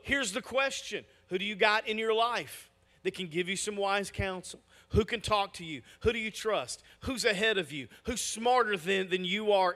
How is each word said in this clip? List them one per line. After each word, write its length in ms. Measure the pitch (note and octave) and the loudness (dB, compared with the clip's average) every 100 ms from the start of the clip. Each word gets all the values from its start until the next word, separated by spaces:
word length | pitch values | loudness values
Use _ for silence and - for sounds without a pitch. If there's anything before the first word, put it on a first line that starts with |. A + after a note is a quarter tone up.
here's 280 | - C#4 A#3 | -2 0 0
the 100 | A3 | -4
question. 600 | - B3 C4+ C4 - G3+ A2 _ _ | -4 0 0 -2 -8 -10 -10 _ _
Who 100 | F3+ | -4
do 60 | |
you 120 | G3+ G#3 | -4 2
got 300 | G#3+ G#3+ A3 | 4 4 0
in 120 | A3 | -2
your 160 | A3 | 0
life 560 | A3 A#3 A3 C3+ - - _ _ _ | 2 2 0 -4 -12 -18 _ _ _
that 100 | F#3 | -6
can 140 | F#3 F#3 | -6 -4
give 220 | D#3 F3+ | -2 -2
you 80 | F#3+ | -2
some 180 | - G3+ | -4 -2
wise 340 | G3 G3+ F#3+ | 0 0 0
counsel? 520 | - G3 F#3 - - _ - _ | -4 -4 -6 -10 -16 _ -20 _
Who 120 | G3+ | 2
can 160 | A3 A#3 | 2 -2
talk 320 | - G#3 G3 - | 0 0 0 -4
to 100 | E3+ | -8
you? 160 | C#3+ - - | -10 -12 -2
Who 140 | - | 0
do 60 | A3+ | 0
you 120 | A3 | -4
trust? 500 | - A3 F#3 B2 - - - | -4 -2 -2 -2 -8 -14 -12
Who's 240 | - B3+ A3 | -8 0 2
ahead 320 | F#3+ A3 G3 | 4 4 2
of 160 | D3 | -2
you? 160 | D3 A#2+ - - | -6 -10 -12 -8
Who's 160 | A#3+ | -4
smarter 560 | - G#3+ A#3 B3+ A3 G3 | -4 -2 4 4 4 0
than, 320 | D#3+ G3 F#3+ | 0 0 0
than 160 | F3+ F3+ | 0 0
you 260 | G3+ G#3+ | 0 4
are 240 | G3+ F#3 | 6 4